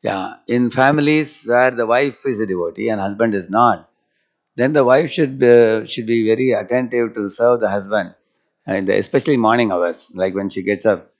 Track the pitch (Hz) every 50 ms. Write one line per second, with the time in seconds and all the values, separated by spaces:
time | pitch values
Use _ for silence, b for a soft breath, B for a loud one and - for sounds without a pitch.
0 | - 120 98 95 92 98 - _ _ - 117 123 123 117 - 127 131 139 147 151
1 | 147 147 156 156 151 147 - - - 113 120 123 127 127 123 120 117 110 117 123
2 | 139 143 123 _ _ 139 120 104 113 98 92 90 85 82 85 - 110 113 110 104
3 | 98 101 101 104 117 113 104 98 90 - 95 110 120 120 101 87 - _ _ _
4 | _ _ _ _ _ _ _ _ _ _ _ - 123 135 151 147 131 120 127 139
5 | 170 - - - 160 131 131 135 127 120 120 120 117 113 110 110 110 - - -
6 | 113 110 117 117 110 107 110 120 131 131 120 104 104 - 120 127 127 117 123 120
7 | 117 110 113 113 104 98 - - 117 120 123 117 110 104 98 104 95 98 107 104
8 | 90 85 - _ _ _ _ _ _ _ _ _ _ - 98 98 95 92 98 101
9 | 98 - - 139 - - 143 123 113 110 113 120 120 107 92 87 87 85 78 -
10 | - _ - 90 92 95 92 98 98 95 - 95 90 98 101 95 - 110 101 82
11 | - _ _ _